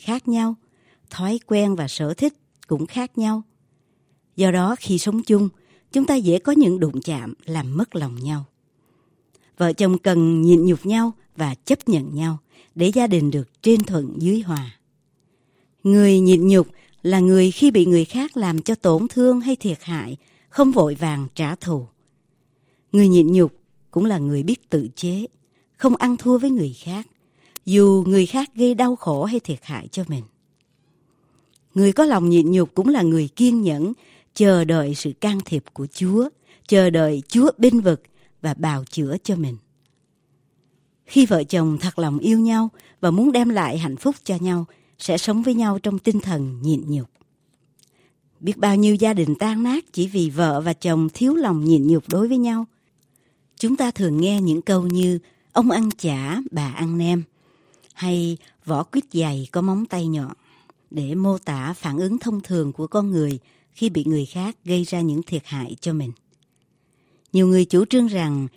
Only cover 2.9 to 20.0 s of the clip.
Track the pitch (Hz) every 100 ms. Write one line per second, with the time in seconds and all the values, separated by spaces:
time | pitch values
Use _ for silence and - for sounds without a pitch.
2.9 | 247 247 - 220 220 220 _ _ _ _
3.9 | _ _ _ _ - 185 180 185 247 -
4.9 | 180 208 220 233 202 196 - _ _ _
5.9 | 269 269 269 180 180 277 294 214 185 156
6.9 | 131 170 143 110 - - 160 127 147 233
7.9 | 170 139 120 135 147 139 _ _ _ _
8.9 | _ _ _ _ _ _ - 175 156 196
9.9 | 180 190 170 165 165 165 170 180 160 190
10.9 | 226 233 226 _ - 151 131 - 277 -
11.9 | 170 139 147 160 156 _ _ _ 165 180
12.9 | 220 240 175 147 143 127 _ 220 226 202
13.9 | 175 131 151 170 220 185 151 123 - _
14.9 | _ _ _ _ _ _ _ _ _ 196
15.9 | 202 202 190 185 180 190 196 160 - _
16.9 | _ 175 190 180 185 185 - 285 214 175
17.9 | 175 160 240 285 254 190 160 - 226 185
18.9 | 160 233 247 247 247 247 254 208 156 -
19.9 | 165